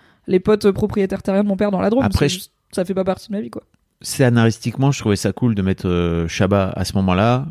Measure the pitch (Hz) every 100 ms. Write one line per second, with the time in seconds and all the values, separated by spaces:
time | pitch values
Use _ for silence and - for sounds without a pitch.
0 | _ _ - 185 208 214 214 190 208 208
1 | 190 196 - 196 208 190 208 185 190 240
2 | 233 185 156 185 - _ _ - 180 190
3 | 190 185 - 208 233 - _ _ _ _
4 | - - 127 120 113 - - - 135 139
5 | 110 101 101 - 123 104 95 92 95 87
6 | 87 85 82 - 95 101 95 - 95 101
7 | 95 90 113 123 156